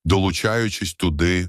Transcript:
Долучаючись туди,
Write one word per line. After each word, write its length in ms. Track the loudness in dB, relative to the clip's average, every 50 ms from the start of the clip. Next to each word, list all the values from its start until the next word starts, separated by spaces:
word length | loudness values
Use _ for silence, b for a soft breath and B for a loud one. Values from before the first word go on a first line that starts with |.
| 0
Долучаючись 920 | 2 2 4 2 2 0 0 0 0 0 0 0 -2 -4 -6 -8 -8 -6
туди, 540 | -4 -2 -2 0 0 0 0 0 0 -2